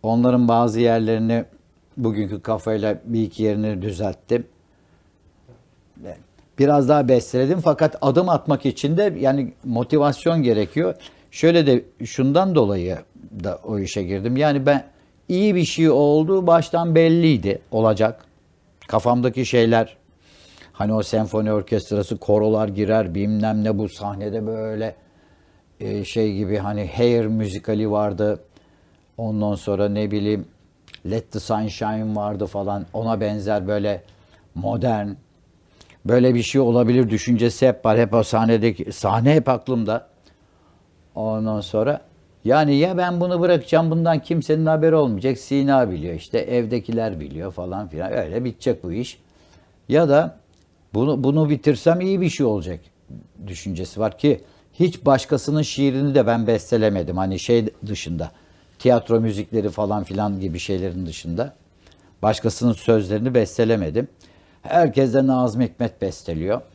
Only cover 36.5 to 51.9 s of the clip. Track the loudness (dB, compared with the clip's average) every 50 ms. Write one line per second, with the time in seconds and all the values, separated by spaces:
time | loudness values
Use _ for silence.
36.5 | 2 2 2 4 4 4 4 4 4 4 4 2 0 -2 0 0 2 2 2 0
37.5 | 2 4 2 2 2 2 0 2 4 4 2 2 2 0 0 2 0 2 2 4
38.5 | 2 4 2 0 0 -2 -8 -10 -8 -4 -2 0 0 2 4 4 4 4 4 2
39.5 | -2 -2 -2 -4 -2 -2 -2 -2 -4 -4 -6 _ _ _ _ _ _ _ _ _
40.5 | _ _ _ _ _ _ _ _ _ _ _ _ _ -8 -6 -4 -4 -4 -4 -4
41.5 | -4 -4 -6 -2 -2 0 0 0 -2 -4 -6 _ _ _ _ _ _ _ _ 2
42.5 | 4 4 4 4 4 2 2 2 0 -2 -2 -2 -2 -2 -2 -2 0 0 2 2
43.5 | 2 2 2 2 2 2 2 2 0 0 2 2 0 0 0 -2 -2 -2 0 0
44.5 | 0 0 2 2 2 4 4 4 4 4 2 2 0 -2 -2 -2 -4 -4 -4 -2
45.5 | -2 0 2 4 4 4 2 2 -2 -6 -6 -6 -8 -8 -10 -4 -4 -4 -2 0
46.5 | 0 -2 0 0 -4 -6 -4 -4 -4 -2 -2 -4 -6 -8 -10 -10 -10 -10 -10 -10
47.5 | -10 -10 -10 -8 -8 -8 -10 -10 -8 -8 -8 -4 -4 -4 -4 -4 -6 -6 -6 -6
48.5 | -8 _ -4 -4 -4 -2 -6 -8 -8 -8 -8 -10 -12 _ _ _ _ _ _ _
49.5 | _ -20 _ _ _ _ _ 0 2 2 4 4 4 2 2 0 -6 -16 _ _
50.5 | _ _ _ _ _ _ _ _ -2 -2 0 0 0 0 0 0 2 2 2 2
51.5 | 0 0 2 0 0 2 2 2